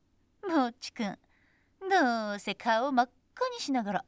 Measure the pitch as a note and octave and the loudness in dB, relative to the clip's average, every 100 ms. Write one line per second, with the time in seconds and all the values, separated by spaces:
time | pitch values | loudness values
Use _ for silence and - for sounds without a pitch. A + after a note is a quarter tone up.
0 | _ _ _ _ G4 D#4+ B3 - - - | _ _ _ _ 0 0 0 -4 -12 -6
1 | G3+ - _ _ _ _ _ _ F#4+ F#4+ | -6 -6 _ _ _ _ _ _ 0 2
2 | B3+ A#3 G#3 G3+ - G3 A#3+ A3+ C#4 B3+ | 4 2 -4 -6 -6 -4 0 2 2 2
3 | B3+ _ _ - B4+ A#4+ - B3+ G3+ F#3+ | 2 _ _ -4 -4 -2 -2 -2 -2 -4